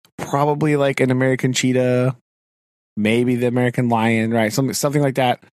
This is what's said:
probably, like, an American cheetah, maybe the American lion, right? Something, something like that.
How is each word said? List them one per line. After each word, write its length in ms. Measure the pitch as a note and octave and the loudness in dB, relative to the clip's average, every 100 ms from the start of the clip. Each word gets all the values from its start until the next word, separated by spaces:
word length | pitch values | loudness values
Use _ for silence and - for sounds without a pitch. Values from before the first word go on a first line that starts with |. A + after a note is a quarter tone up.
| _ - | _ -14
probably, 580 | - C#3+ D3 D3 D#3 D3 | -6 -2 0 0 0 2
like, 240 | C#3 C#3 | 0 0
an 100 | C3 | 0
American 440 | B2+ C3 B2+ C3 | 0 0 0 -2
cheetah, 600 | B2 C3 B2+ B2+ B2 B2+ B2 _ _ _ _ _ _ _ - | 0 0 2 2 2 0 -4 _ _ _ _ _ _ _ -2
maybe 380 | G#2+ A#2 B2 B2 | 0 2 2 0
the 100 | B2 | 0
American 420 | B2 B2 A#2+ B2 | 0 0 0 0
lion, 420 | A2+ A2+ A2+ A2+ | 2 2 0 0
right? 220 | A2+ G#2+ | 0 0
Something, 220 | C#3 C3 | 0 -2
something 260 | G2 D3 D3 | -2 -2 0
like 140 | C#3+ | 0
that. 280 | C3 B2+ A#2 - | 0 -2 -2 -10